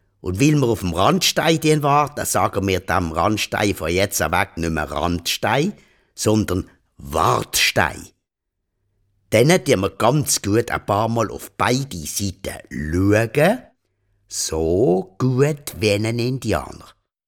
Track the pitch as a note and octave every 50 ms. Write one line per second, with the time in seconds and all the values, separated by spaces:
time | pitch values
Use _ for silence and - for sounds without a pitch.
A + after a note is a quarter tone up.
0 | _ _ _ _ - F2+ F2+ G2 C#3 D#3 D3+ C#3+ C3 A#2 A2 F#2 F#2+ F2+ E2 F2+
1 | G2 C3+ F#3 F#3 - - - E3 D3 E3 E3 C#3+ D#3 D#3 D3+ D3 D3 C#3+ C#3+ D3
2 | D3 C3+ - - F#2 - - G2 F#2 - - G2+ F#2+ G2 F#2 F2 - - E2+ F#2
3 | F2 D#2+ D#2 E2+ E2+ G#2+ A2 G#2 - - G2 G2 G#2+ G2+ F2+ - D#2+ E2 F2 F2+
4 | G2+ G#2 - - F2 D#2 F2+ F2 G2+ - - E2 E2 E2 D#2+ D#2 D2+ C#2 C#2+ D2
5 | D#2 F2 F2 F2 - - - - - G#2 A#2 C#3+ D#3+ G#3+ - - _ _ _ _
6 | _ _ _ - - G#2+ A2 A2 F#2+ - F2+ F#2+ - - _ _ _ _ _ -
7 | C#2 C#2 D2 D#2+ F2 A#2 B2 A2 - - - - - - - G#2 F2+ D2 - -
8 | - - _ _ _ _ _ _ _ _ _ _ _ _ _ _ _ _ _ _
9 | _ _ _ _ _ - - G#2+ B2+ D#3 F3+ F3+ F3+ C#3+ A#2+ F#2+ G2 F#2+ - -
10 | A2 A#2 D3 D3+ - - - - - G2+ G#2 A#2 A#2+ - - - - - G2+ G2+
11 | A2+ A2+ A#2 A#2 G#2+ - - - - - _ - F#2 A2 B2+ C#3 C#3 C#3 F2+ E2+
12 | D2+ - - - G2+ F#2+ - _ - - - - - - - B1+ D2 D2+ E2 F2+
13 | G2 G2+ G#2 G#2+ A#2 A2+ - D3 D3+ F#3+ B3 B3+ - - _ _ _ _ _ _
14 | _ _ _ _ _ - - - - - D#2+ D#2+ D#2+ D#2+ F2 F#2+ B2+ E3 F#3 F#3+
15 | F3+ - _ - B2+ C3 B2+ B2+ C#3+ D3+ D3+ - - - - - A2 G#2 G2+ G#2
16 | A2 A2+ A#2+ A#2+ A#2 B2+ C3 B2 - A2 F#2 C#2+ - - - - - - _ _
17 | _ _ _ _ _